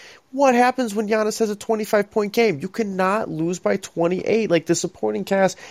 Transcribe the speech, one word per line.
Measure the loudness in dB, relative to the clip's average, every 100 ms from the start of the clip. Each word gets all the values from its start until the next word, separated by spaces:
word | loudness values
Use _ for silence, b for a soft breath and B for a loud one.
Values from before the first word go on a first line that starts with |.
| B B _
What | 0 4 4
happens | 4 2 -4 -4
when | -2
Giannis | 0 0 -2
has | -2
a | -4
twenty-five | -4 -4 0 0 0
point | -2 -2
game? | 2 0 0
You | -6
cannot | -4 -4 0 0 0 -4
lose | -4 -4 -2
by | -2 -2
twenty-eight. | -4 -2 -2 0 0 0 2
Like, | 0 0
the |
supporting | -2 -4 -4 -4 -4 -2
cast | 2 2 0 B